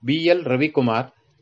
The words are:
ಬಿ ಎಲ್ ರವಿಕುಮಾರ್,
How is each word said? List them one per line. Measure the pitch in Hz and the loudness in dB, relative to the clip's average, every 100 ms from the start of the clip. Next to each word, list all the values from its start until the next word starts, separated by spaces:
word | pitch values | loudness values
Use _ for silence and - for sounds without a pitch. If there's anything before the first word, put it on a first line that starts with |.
| 117 | -4
ಬಿ | 160 | 0
ಎಲ್ | 165 180 143 | 2 2 0
ರವಿಕುಮಾರ್, | 127 156 147 123 113 127 _ _ _ | -2 0 0 0 -2 -4 _ _ _